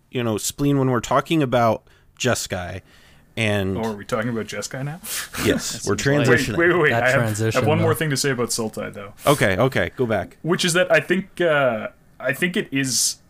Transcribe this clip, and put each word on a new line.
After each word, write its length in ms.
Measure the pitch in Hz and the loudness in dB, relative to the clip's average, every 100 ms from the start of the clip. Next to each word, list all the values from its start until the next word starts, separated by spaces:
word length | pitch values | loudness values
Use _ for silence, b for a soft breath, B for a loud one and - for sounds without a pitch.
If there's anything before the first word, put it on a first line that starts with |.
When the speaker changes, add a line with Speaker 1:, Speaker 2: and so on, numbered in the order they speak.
| _ | _
Speaker 1:
you 140 | 127 | -4
know, 160 | 117 104 | -2 -2
Spleen, 400 | - - 143 139 | -4 -2 0 2
when 100 | 131 | 2
we're 100 | 120 | 0
talking 440 | - 131 - 160 | 2 0 2 0
about 400 | 131 123 117 107 - b b - | 2 2 2 2 -4 b b -4
Jeskai, 640 | 123 - - 95 90 92 - b b b b - | -2 -2 -4 -8 -8 -12 -14 b b b b -4
and 400 | 110 104 95 92 | -2 0 -2 -2
Speaker 2:
Oh, 140 | 113 | -4
are 20 | 104 | -8
we 100 | 92 | -6
talking 240 | 117 120 | -4 -2
about 180 | 113 101 | -4 -6
Jeskai 360 | 104 - 131 | -8 -8 -8
now? 160 | 143 170 - B B B 107 | -10 -10 -10 B B B 0
Speaker 1:
Yes, 380 | - - 117 | 0 -2 -6
Speaker 3:
That 40 | 98 | -4
Speaker 1:
we're 100 | 101 | -2
Speaker 3:
seems 280 | 139 143 127 | 2 2 4
like 120 | 120 | 2
Speaker 1:
transitioning. 180 | 131 110 | 2 2
Speaker 2:
Wait, 120 | 175 | 2
wait, 80 | 170 | 4
wait. 80 | 151 | 2
Speaker 4:
That 140 | 120 | 2
Speaker 2:
I 60 | 123 | 2
have, 80 | 127 | 2
I 40 | 113 | 2
Speaker 4:
transition, 360 | 104 110 - | 0 0 2
Speaker 2:
have 60 | 143 | 2
one 120 | 160 | 4
more 140 | 160 | 2
Speaker 4:
though. 40 | 151 | 2
Speaker 2:
thing 100 | 156 | 0
to 80 | 131 | 0
say 140 | 143 | 0
about 180 | 123 117 | 0 -2
Sultai, 420 | - 110 - 104 | -2 -4 -6 -10
though. 220 | 101 101 - - | -10 -14 -2 0
Speaker 1:
Okay, 280 | 147 113 95 | 2 2 2
okay, 340 | 131 113 85 - | 2 2 -2 -2
go 120 | 120 | 0
back. 300 | 101 90 - | 0 -4 -6
Speaker 2:
Which 240 | 156 185 185 | -2 0 2
is 80 | |
that 180 | 175 180 | 2 4
I 80 | 156 | 2
think, 400 | - 185 185 - | 2 -2 -2 0
uh, 500 | 170 147 131 110 107 - _ - | 2 4 2 0 -6 -12 _ -8
I 140 | 131 | -4
think 240 | 135 180 202 | -2 -2 -2
it 100 | 151 | -2
is 460 | 135 135 120 - - | -2 -2 0 -2 -4